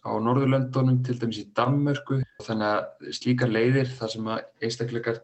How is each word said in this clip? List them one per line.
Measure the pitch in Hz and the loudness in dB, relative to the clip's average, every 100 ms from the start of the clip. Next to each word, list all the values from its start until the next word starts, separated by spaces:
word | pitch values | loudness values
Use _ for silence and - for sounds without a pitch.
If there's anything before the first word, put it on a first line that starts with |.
| 110 | -4
á | 107 | -2
Norðurlöndunum, | 113 127 139 135 127 135 127 127 | 2 2 4 2 2 2 4 4
til | 127 123 | 2 -2
dæmis | 117 104 | -4 -4
í | 101 - | -6 -2
Danmörku. | 120 143 143 139 - 135 127 - - | 2 2 2 0 -2 -2 -2 -8 -6
Þannig | 110 104 | -2 0
að | 104 - - - - | 0 -4 -10 -12 -6
slíkar | 123 123 120 | 0 2 2
leiðir | 110 120 135 127 - | 2 4 4 2 -2
þar | 110 | -6
sem | 113 110 | -4 -4
að | 113 - _ | -6 -8 _
einstaklingar | 113 117 123 117 117 113 | -6 -4 -4 -2 -4 -4